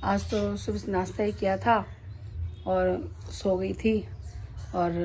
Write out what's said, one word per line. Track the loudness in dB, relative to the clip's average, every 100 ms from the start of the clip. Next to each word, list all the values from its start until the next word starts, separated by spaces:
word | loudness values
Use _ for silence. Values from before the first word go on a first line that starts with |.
आज | 2 2
तो | 2 0 0 -2
सुबह | -2 -4
से | 0
नाश्ता | 0 0 0
ही | -2
किया | 2 0 2
था | 4 4 2 -12 -14 -12 -10 -6 -6 -6 0
और | 2 4 2 -4 -10 -10
सो | -2 2 2
गई | 0
थी, | 2 4 4 0 -10 -10 -10 -10 -10 -6
और | 0 2 2